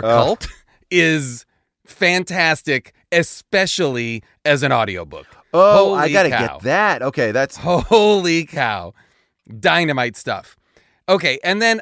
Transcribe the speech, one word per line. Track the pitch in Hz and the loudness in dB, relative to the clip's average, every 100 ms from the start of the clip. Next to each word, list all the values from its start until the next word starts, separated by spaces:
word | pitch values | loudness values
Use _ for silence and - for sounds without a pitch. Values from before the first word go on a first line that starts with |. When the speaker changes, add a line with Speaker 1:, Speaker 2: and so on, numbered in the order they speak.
| 110 | 2
Speaker 1:
Ugh. | |
Speaker 2:
Cult, | 117 131 226 - - _ | 2 2 -2 -8 -18 _
<laughs> | _ - | _ -4
is | 175 165 156 131 120 - _ _ _ _ | 0 2 0 -4 -12 -18 _ _ _ _
fantastic, | - 180 180 180 180 165 156 - 131 - _ _ | -4 0 0 -2 -2 -2 -2 -2 -4 -6 _ _
especially | 170 165 - - 196 190 - 151 123 117 113 - _ 151 | -2 -2 -6 -4 -2 -2 -2 -2 -2 -6 -8 -12 _ 0
as | 139 | 0
an | 139 | 2
audiobook. | 123 104 92 80 76 69 - _ | 0 0 -4 -10 -16 -20 -20 _
Speaker 1:
Oh, | 170 196 208 196 | 4 6 6 4
I | 196 | 2
Speaker 2:
Holy | 151 | 0
Speaker 1:
gotta | 196 165 | 2 2
Speaker 2:
cow. | 120 110 | 0 -2
Speaker 1:
get | 69 | -4
that. | 110 175 208 135 | -2 0 0 0
Okay, | 131 147 113 | -4 -2 -2
that's | 117 139 - | 0 -4 -4
Speaker 2:
Holy | 165 175 - 220 208 208 175 165 151 | -2 -2 2 4 4 2 0 -2 -4
cow. | 156 120 101 87 - _ _ _ _ - 110 | -4 -4 -4 -10 -16 _ _ _ _ -20 -4
Dynamite | 127 165 160 135 120 - | 0 2 0 -2 -4 -6
stuff. | 127 98 - _ _ _ _ _ - | -8 -8 -10 _ _ _ _ _ -2
Okay, | 190 175 135 | 0 0 -2
and | 175 202 | -2 0
then | 226 220 | 0 0